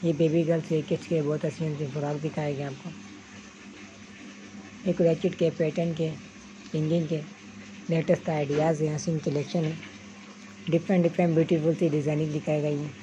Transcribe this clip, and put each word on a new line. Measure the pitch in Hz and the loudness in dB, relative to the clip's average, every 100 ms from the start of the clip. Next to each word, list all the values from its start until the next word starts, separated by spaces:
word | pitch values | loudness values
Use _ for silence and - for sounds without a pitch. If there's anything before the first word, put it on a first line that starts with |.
ये | 170 | 2
baby | 151 165 160 | 4 4 4
गर्ल | 160 165 | 4 2
से | 156 160 | 2 -2
किड्स | 147 160 - | 0 -2 0
के | 165 | 0
बहुत | 147 151 160 | 2 0 -2
हंसी | 139 160 | -2 -4
हंसी | 147 147 | -2 -4
frock | 139 143 147 | -2 -2 -2
दिखाए | 156 151 147 139 | -2 -2 -2 -2
गए | |
आपको। | 143 135 170 156 - - - - - - - - - - - - - - - - - - - | -4 -8 -12 -12 -14 -16 -18 -18 -18 -20 -18 -18 -18 -18 -18 -18 -18 -16 -16 -16 -16 -6 -4
एक | 170 | 4
ratchet | 170 165 180 180 | 4 4 0 2
के, | 165 | 0
pattern | 151 160 151 170 | 2 0 0 -2
के, | 160 160 147 - - - - - | 0 -2 -4 -14 -18 -20 -18 -6
रिंगिंग | 156 156 170 156 | -2 2 2 2
के | 156 151 - - - - - - | -2 -4 -14 -18 -16 -16 -16 -2
लेटेस्ट | 165 160 175 - | 0 4 2 2
आइडियाज़ | 156 143 147 156 156 | -2 0 2 2 2
हैं, | 156 151 | 0 -2
हसीन | 170 160 | -2 -2
collection | 156 147 139 175 | 0 -2 0 0
है, | 156 160 - - - - - - - - - | 0 -2 -10 -16 -18 -18 -18 -20 -20 -12 0
Different | 165 - 185 | 0 4 4
different | 170 160 175 160 | 4 4 4 6
beautiful | 165 170 156 165 | 6 4 4 4
सी | 165 | 2
designing | 151 143 151 156 | 2 2 0 0
दिखाई | 151 147 151 | -2 0 0
गई | 147 147 | 2 -2
है। | 147 - | -4 -8